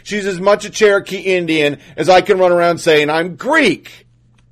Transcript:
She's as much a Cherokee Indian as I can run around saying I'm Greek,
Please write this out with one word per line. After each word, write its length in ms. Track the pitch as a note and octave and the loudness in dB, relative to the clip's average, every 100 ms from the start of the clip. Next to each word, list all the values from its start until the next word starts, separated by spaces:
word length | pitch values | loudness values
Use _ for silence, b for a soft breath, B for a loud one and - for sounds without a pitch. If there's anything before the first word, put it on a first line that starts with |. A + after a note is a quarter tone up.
She's 240 | - G#3 G3 | -10 -8 -6
as 140 | F3 | -2
much 240 | G3 G#3+ | 0 0
a 60 | G#3 | -2
Cherokee 480 | - G#3+ G3+ - F#3+ | 0 2 2 -2 -8
Indian 600 | F#3+ F#3 E3+ D#3+ D3 C#3+ B - | -4 -2 -2 -2 -2 -4 B -4
as 100 | D#3 | 2
I 140 | F#3 | 4
can 160 | F3 F#3+ | 4 2
run 120 | F#3 | 2
around 280 | F3 E3+ E3 | 2 0 0
saying 320 | E3+ D3+ D3 | 0 2 2
I'm 260 | D#3+ F3+ D#3 | -2 -4 -6
Greek, 680 | A#3 D#4+ C4 C3 - - _ _ _ _ _ | -2 0 2 -2 -8 -20 _ _ _ _ _